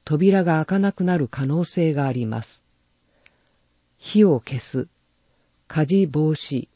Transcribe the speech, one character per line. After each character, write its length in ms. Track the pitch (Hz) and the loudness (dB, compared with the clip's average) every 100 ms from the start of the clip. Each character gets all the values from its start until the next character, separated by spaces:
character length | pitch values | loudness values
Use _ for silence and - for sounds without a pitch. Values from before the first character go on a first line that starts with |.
扉 380 | - 151 190 196 | -4 2 4 4
が 140 | 175 160 | 2 0
開 100 | 156 | 0
か 120 | 196 | 0
な 100 | 196 | 0
く 140 | - | 0
な 120 | 180 175 | 0 0
る 120 | 127 | -2
可 180 | 135 131 | -4 -2
能 160 | 160 | -2
性 320 | 165 180 160 | -2 -2 0
が 140 | 143 135 | 0 -2
あ 40 | |
り 140 | 123 113 | -4 -4
ま 160 | 110 | -6
す。 220 | - _ _ _ _ _ _ _ _ _ _ _ _ _ _ _ | -10 _ _ _ _ _ _ _ _ _ _ _ _ _ _ _
火 260 | - 208 | 0 4
を 160 | 202 127 | 4 4
消 180 | - 131 | -2 -10
す。 300 | - 131 - _ _ _ _ _ _ _ - | -6 -8 -8 _ _ _ _ _ _ _ -6
火 180 | 156 147 | -2 2
事 220 | 196 170 | 2 2
防 240 | 151 156 | 0 0
止。 340 | 156 - 135 - | -2 -4 -6 -8